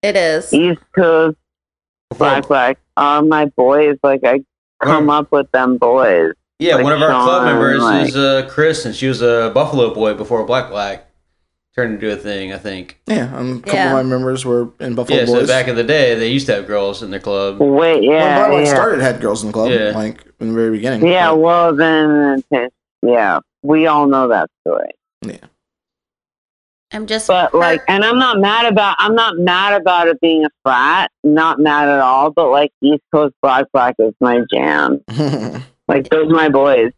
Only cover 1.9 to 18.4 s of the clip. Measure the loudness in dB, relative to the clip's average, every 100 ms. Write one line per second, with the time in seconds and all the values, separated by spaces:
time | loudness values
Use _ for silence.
1.9 | _ _ -2 0 0 0 0 0 -2 _
2.9 | -2 0 2 2 2 0 0 2 2 2
3.9 | 0 0 0 0 0 -4 _ _ _ 0
4.9 | 2 2 0 0 -2 0 -2 0 0 2
5.9 | 2 4 2 0 -4 _ _ 0 2 2
6.9 | 2 2 2 2 2 2 0 0 0 0
7.9 | 0 0 0 0 0 -2 -2 -2 -2 -8
8.9 | -6 -4 -2 0 0 0 0 -2 0 -2
9.9 | 0 -2 -2 -4 -4 -2 -4 -4 -6 -6
10.9 | -8 _ _ _ _ _ _ _ -6 -6
11.9 | -4 -6 -8 -8 -10 -10 -12 -12 -14 -16
12.9 | -20 -6 -6 -6 -8 -8 -10 -6 -2 0
13.9 | -2 -2 -2 -2 -4 -2 -2 -2 _ -8
14.9 | -6 -2 0 2 0 2 0 0 -4 -2
15.9 | 0 0 0 -2 -4 -2 -4 -2 -4 -4
16.9 | -6 -12 -10 -6 -4 -4 -2 0 2 2
17.9 | 2 2 2 2 2